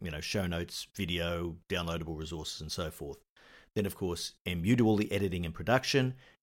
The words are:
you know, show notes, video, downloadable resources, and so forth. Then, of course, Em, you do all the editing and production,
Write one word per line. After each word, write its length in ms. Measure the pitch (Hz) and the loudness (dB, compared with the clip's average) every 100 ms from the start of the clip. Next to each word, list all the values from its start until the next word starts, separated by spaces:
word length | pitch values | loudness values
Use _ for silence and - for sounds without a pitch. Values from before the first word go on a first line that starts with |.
you 100 | 85 | -8
know, 100 | 76 | -6
show 260 | - 104 87 | -2 0 0
notes, 400 | 85 85 - - - | -2 -4 -8 -10 -4
video, 600 | 90 87 87 85 87 85 - | -2 0 0 0 -4 -6 -4
downloadable 500 | 90 85 82 82 78 | -2 0 -2 -4 -6
resources, 420 | 80 82 76 - | -6 -6 -8 -8
and 120 | 78 | -6
so 180 | - 82 | -4 -6
forth. 280 | - 73 - _ _ - - _ | -6 -10 -12 _ _ -20 -20 _
Then, 120 | 107 98 | -2 -2
of 80 | |
course, 380 | - 92 85 - - 92 | -2 -2 -2 -6 -6 -2
Em, 180 | 87 | 2
you 100 | 90 | 4
do 120 | 123 110 | 6 8
all 100 | 104 | 6
the 160 | - | 4
editing 320 | 98 98 90 | 0 0 0
and 100 | 82 | -2
production, 600 | - 82 127 - 139 127 131 - _ | -4 2 2 4 2 2 -2 -14 _